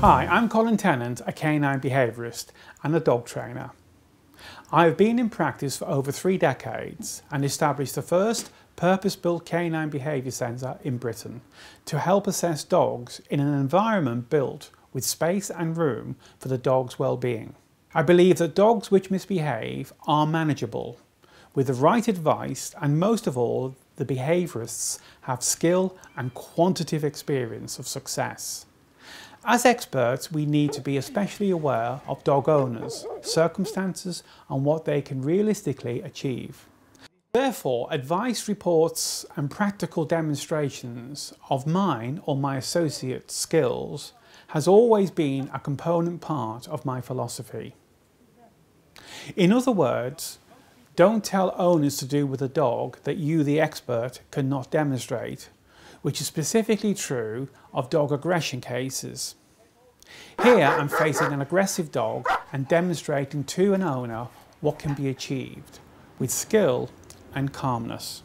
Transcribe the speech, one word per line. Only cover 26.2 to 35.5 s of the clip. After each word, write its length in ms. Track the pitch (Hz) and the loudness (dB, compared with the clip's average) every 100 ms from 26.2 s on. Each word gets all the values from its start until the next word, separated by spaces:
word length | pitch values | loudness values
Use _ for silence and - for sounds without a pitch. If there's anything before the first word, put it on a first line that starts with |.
| 127 - | -8 -8
quantitative 680 | - - 175 185 160 160 | -10 2 2 2 -2 -2
experience 760 | 147 - - 139 120 113 123 - | -2 -6 -4 -4 -4 -8 -12 -12
of 80 | 131 | -10
success. 800 | 139 - - 120 117 - - - _ _ _ - - - - - | -10 -8 -6 -6 -6 -12 -12 -14 _ _ _ -20 -20 -20 -10 2
As 160 | 233 | 6
experts, 680 | 254 233 - 135 117 135 - | 6 4 0 0 2 0 -4
we 160 | 156 151 | -4 2
need 260 | 147 147 | 2 2
to 80 | 143 | 0
be 160 | 131 139 | -2 -4
especially 540 | 131 254 202 - 202 | -2 -2 -4 -2 0
aware 500 | 175 151 117 117 135 - | 0 0 0 -2 -6 -8
of 160 | 143 | -4
dog 260 | - 139 135 | 2 2 4
owners, 560 | 151 131 113 - - 427 453 | 2 2 -4 -8 -10 -10 -10
circumstances, 1040 | - - 165 - 190 285 190 165 185 170 - - - | -4 2 2 0 -4 -2 -4 -4 -8 -10 -14 -20 -6
and 160 | 139 143 | -2 0
what 200 | 160 156 | 0 0
they 180 | 147 | -2
can 180 | 139 131 | -2 -6
realistically 800 | 131 180 214 | 0 2 2